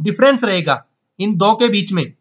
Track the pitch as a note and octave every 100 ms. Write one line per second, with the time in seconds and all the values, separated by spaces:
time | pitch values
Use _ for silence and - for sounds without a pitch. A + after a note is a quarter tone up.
0 | D#3 - C4+ B3+ A3+ F3+ D3+ B2+ _ _
1 | _ - G3+ F3+ G3+ A3 A#3+ G3+ F#3 F3+
2 | B2 -